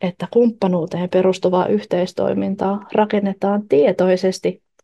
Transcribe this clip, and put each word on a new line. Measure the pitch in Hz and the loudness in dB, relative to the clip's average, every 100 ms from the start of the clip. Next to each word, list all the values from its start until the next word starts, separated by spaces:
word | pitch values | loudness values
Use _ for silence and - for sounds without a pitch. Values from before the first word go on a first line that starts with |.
että | 180 - 180 | -8 -6 -2
kumppanuuteen | 233 240 226 190 180 165 170 180 | 2 2 0 -2 -2 -2 -4 -2
perustuvaa | 185 185 180 185 180 - | 0 0 0 0 0 0
yhteistoimintaa | 208 208 180 185 - 196 196 196 196 190 202 - | -2 -2 -2 -2 -2 -2 -2 -4 -2 -2 -4 -4
rakennetaan | 214 208 208 196 190 196 208 208 | -2 0 0 -2 -2 -2 -2 0
tietoisesti | 285 262 180 185 185 185 185 175 185 _ _ | 2 4 2 2 2 0 -2 -4 -6 _ _